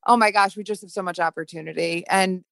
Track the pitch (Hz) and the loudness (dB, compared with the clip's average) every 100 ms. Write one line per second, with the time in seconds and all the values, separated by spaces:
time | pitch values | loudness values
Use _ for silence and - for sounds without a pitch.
0 | - 240 214 202 196 202 202 208 190 202 | 4 4 4 4 0 0 -8 -8 -8 -6
1 | 185 175 165 160 156 160 156 160 170 170 | -6 -2 -4 -4 -12 -10 -10 -4 -2 -4
2 | - 190 190 185 _ | 0 2 2 -2 _